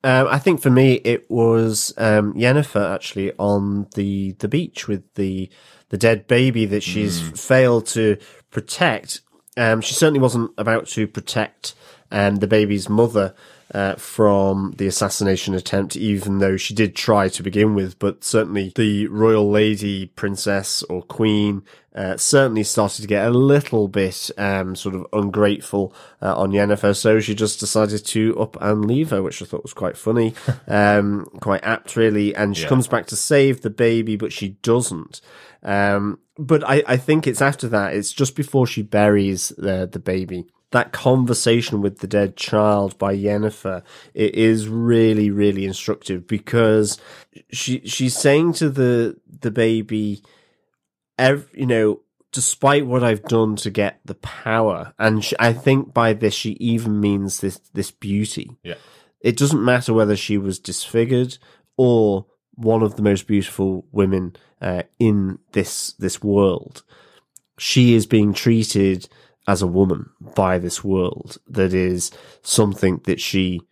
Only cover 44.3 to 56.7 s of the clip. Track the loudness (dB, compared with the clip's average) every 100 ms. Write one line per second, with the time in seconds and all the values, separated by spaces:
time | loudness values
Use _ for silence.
44.3 | 2 2 2 -2 -2 2 4 4 4 2
45.3 | 2 2 2 -4 -6 -6 -6 -6 -10 -6
46.3 | -8 -2 2 4 4 2 -4 -14 -20 _
47.3 | -20 _ -10 -6 -6 -6 -4 -2 0 4
48.3 | 4 2 0 -2 2 2 2 0 -4 _
49.3 | -8 -6 0 0 0 -2 -4 -4 -6 _
50.3 | _ _ _ _ _ _ _ _ 0 2
51.3 | 2 -4 -6 0 2 2 0 _ _ _
52.3 | -6 -4 2 2 2 2 0 2 0 0
53.3 | 2 2 -2 -6 -2 -2 -4 -16 -14 -14
54.3 | -12 -2 0 0 -2 -10 0 2 2 -2
55.3 | 0 2 2 2 2 0 0 2 2 0
56.3 | -2 -8 -4 -2